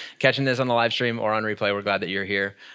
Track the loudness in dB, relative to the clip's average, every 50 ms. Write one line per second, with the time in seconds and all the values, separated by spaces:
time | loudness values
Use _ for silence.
0 | -14 -16 -4 2 2 2 4 2 2 0 0 0 0 2 2 2 2 2 2 0
1 | -2 -2 -2 0 0 0 0 0 0 -2 -2 0 0 0 0 0 0 0 0 0
2 | 0 -2 -4 -4 -2 -2 -2 -2 -2 -2 -6 -10 -20 -20